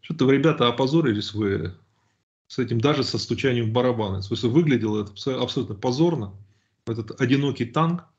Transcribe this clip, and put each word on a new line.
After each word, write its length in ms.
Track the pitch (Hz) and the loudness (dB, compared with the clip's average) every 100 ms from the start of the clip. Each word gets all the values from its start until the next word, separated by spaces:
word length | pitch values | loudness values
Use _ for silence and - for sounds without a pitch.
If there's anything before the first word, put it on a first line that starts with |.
что-то 240 | - - 131 | -10 0 4
вы, 120 | 139 | 6
ребята, 300 | 156 - 120 | 4 4 2
опозорились 640 | 117 131 160 151 104 101 | 2 2 2 2 0 -4
вы 420 | 104 104 98 95 - _ _ _ _ _ _ _ | -4 -2 -2 -4 -10 _ _ _ _ _ _ _
с 120 | - | -6
этим, 200 | 113 117 | -2 0
даже 240 | 131 139 | 2 2
со 140 | 123 113 | 0 -4
стучанием 520 | - 120 135 120 113 | -4 -2 0 0 0
в 40 | |
барабаны. 460 | 113 123 117 104 95 | 2 2 0 -2 -4
В 40 | |
смысле, 260 | 98 117 123 | -6 -2 2
выглядело 520 | 135 156 123 107 107 | 2 4 2 0 -2
это 80 | 101 | -4
абсо-, 300 | - - 131 | -8 -6 -4
абсолютно 340 | 123 - 117 101 | -4 -4 -6 -4
позорно. 580 | 131 123 170 156 104 98 - _ _ _ - | -4 2 0 0 -6 -12 -20 _ _ _ -8
Этот 340 | 113 113 - | -8 -8 -4
одинокий 440 | 131 135 143 123 120 | 0 2 0 -2 -4
танк 380 | 151 165 175 - | 0 0 -2 -8